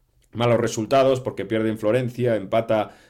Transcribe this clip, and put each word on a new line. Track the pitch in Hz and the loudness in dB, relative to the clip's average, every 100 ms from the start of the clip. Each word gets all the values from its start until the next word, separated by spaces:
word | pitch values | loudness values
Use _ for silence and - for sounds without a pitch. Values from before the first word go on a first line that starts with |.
| _ _ _ | _ _ _
malos | 107 120 113 | -2 2 2
resultados, | 110 113 107 135 135 127 | 2 -4 0 4 4 2
porque | 107 - 95 | -2 -8 -4
pierde | 110 110 | -2 -2
en | 107 | 0
Florencia, | 107 127 123 123 120 107 | 0 0 -2 -2 0 0
empata | 95 113 113 107 101 - | 0 -2 0 0 -2 -8